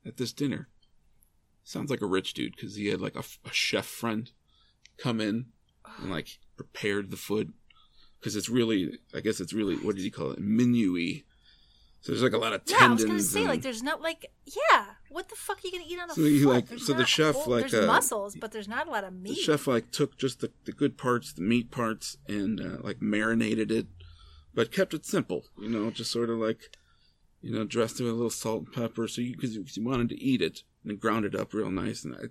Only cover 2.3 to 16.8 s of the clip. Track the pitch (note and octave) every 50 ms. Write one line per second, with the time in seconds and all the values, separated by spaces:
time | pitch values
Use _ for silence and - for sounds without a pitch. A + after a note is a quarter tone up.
2.3 | - - B1+ A#1 - - - A2 G2+ G#2 G#2 G2+ A2 - F#2+ G2+ - - - -
3.3 | - - _ - - - - - - - G#3 - - - - A#2 A2 G#2+ A#2 -
4.3 | _ _ _ _ _ _ _ _ _ _ _ - _ _ - B2+ A#2+ A2+ A2 G#2+
5.3 | G2+ A#2 B2+ - _ _ _ _ _ _ _ - - - - F#2+ F#2 D#2+ D2 -
6.3 | - - - - _ - - - _ - - G#2+ G2+ G#2 G2+ G2 G#2 G2 - -
7.3 | G2+ G#2+ G#2+ - - - _ - - - - _ _ - - - - _ - A2+
8.3 | G2+ G#2+ - - A2+ B2+ A#2 A2+ A2+ G2 F2+ D2 - - _ _ - C#2+ - G#2
9.3 | G#2+ - F#2+ D#2+ - A2 G#2+ G2 E2+ - - G#2 G#2 G2 F#2 F#2 - - E2 C2+
10.3 | - - F#2 G2+ G#2+ A2+ B2 B2 A#2+ A#2+ A2+ F#2+ F2+ F2 E2+ E2+ F2 - - _
11.3 | _ _ _ - _ _ _ _ _ _ _ _ - _ - - - G#2+ A#2+ B2+
12.3 | - A2+ A2+ A2+ G#2+ G2 - - F#4+ A4 - A#2+ A#2+ A2+ A2 G#2+ - G#2 G3+ -
13.3 | - G#4 - - - - - C4 A#3+ A3 A#3+ C#4+ D#4+ - D4+ E4 E4 - - -
14.3 | _ _ _ - - G4+ C#5+ E5 G4+ C4 G#3 G3+ G3+ - - - C4+ E4 F#4 -
15.3 | A#4 - - - G4+ - - F#4 F4+ F4+ F4 D4+ F4 F4 F4 E4+ D#4+ - D#3+ D3
16.3 | D3+ C#3+ C3+ C#3 B2+ B2 A#2 - A#2 A#2+